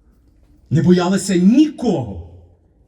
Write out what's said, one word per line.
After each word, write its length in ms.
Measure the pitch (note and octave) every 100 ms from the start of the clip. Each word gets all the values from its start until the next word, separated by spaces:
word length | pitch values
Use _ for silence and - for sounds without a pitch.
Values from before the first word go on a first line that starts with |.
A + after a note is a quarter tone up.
| _ _ _ _ _ _ _
не 120 | D3+
боялася 540 | F3 F3+ F#3 G3 - F3
нікого 1040 | F#3 C#4 D4+ - A#3+ D#3 G2+ F2 - - _ _ _ _